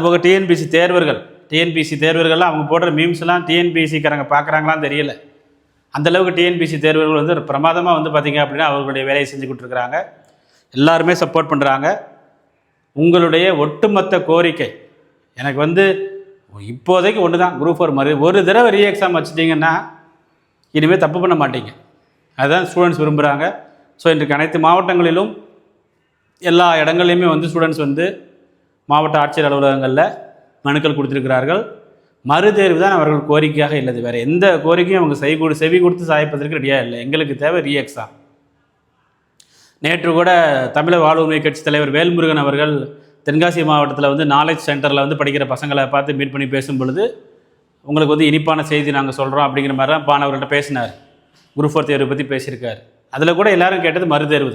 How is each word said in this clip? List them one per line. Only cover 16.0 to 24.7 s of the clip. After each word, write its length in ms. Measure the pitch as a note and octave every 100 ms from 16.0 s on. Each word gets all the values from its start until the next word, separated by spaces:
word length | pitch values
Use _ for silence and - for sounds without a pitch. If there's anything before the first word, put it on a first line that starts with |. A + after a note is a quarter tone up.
| - - - _ _ G2+ G2+ B2
இப்போதைக்கு 440 | - F#3 F#3 A3 F3
ஒண்ணு 180 | F3 F3+
தான், 120 | C#3+
குரூப் 180 | D#3 E3
ஃபோர் 160 | E3 C#3
மாதிரி 160 | C#3 D3 D#3
ஒரு 100 | G3 F3
தடவை 240 | G#3+ A#3+ G3+
ரீ 40 | G3+
எக்ஸாம் 220 | - F#3 E3+
வச்சுட்டீங்கன்னா 560 | - D#3 E3 D#3 D#3+ E3+ A3 - _ _ _ _ _ _ _ D3+
இனிமே 200 | D#3 F3+ D#3
தப்பு 140 | F3
பண்ண 140 | F#3 E3+
மாட்டீங்க. 280 | C3+ B2 G#2+ - _ _ _ _ _ -
அதுதான் 300 | C#3 F3 F3+
ஸ்டூடெண்ட்ஸ் 320 | F3+ F3 D3+
விரும்புறாங்க. 420 | D3+ D3+ D3 C#3+ E3+ - - _ _ _
So 80 | E3+ D#3
இன்றைக்கு 220 | D3 C#3+
அனைத்து 200 | D#3+ E3
மாவட்டங்களிலும் 640 | D#3+